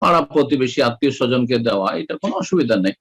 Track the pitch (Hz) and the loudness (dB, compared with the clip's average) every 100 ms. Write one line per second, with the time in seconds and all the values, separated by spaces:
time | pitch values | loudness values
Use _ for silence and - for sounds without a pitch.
0 | 180 170 147 156 131 143 127 131 120 117 | 2 2 2 0 2 0 0 0 -2 0
1 | 143 135 123 127 120 120 117 101 95 82 | -2 0 0 0 0 0 0 0 -2 -4
2 | - - 196 - - 185 120 107 95 - | -6 -8 -6 -6 0 0 2 2 0 -4